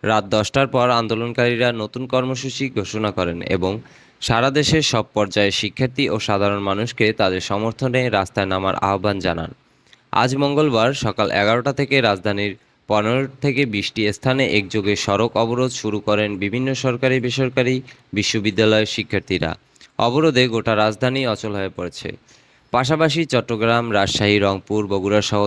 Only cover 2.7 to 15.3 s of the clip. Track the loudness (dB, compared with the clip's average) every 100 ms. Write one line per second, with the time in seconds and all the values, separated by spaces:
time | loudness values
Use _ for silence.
2.7 | -4 -6 -4 -4 -2 -2 -4 -2 -2 -2
3.7 | -4 -10 -20 -20 _ -2 0 2 0 2
4.7 | 2 2 -2 -2 -2 0 2 2 0 -6
5.7 | -2 -4 0 -2 -2 0 2 2 0 -2
6.7 | -2 -4 0 0 2 0 0 -2 -2 -2
7.7 | -2 -2 0 0 0 0 -2 -2 0 0
8.7 | 0 0 0 0 -2 -2 -4 -6 -12 _
9.7 | _ _ -20 _ 0 2 2 0 2 2
10.7 | 4 2 0 -4 0 0 2 2 2 0
11.7 | -2 0 2 2 0 -2 -2 -2 -6 _
12.7 | _ _ 0 2 0 -2 -2 -2 0 0
13.7 | -2 -4 -2 -2 0 0 2 2 0 0
14.7 | -2 0 0 0 0 2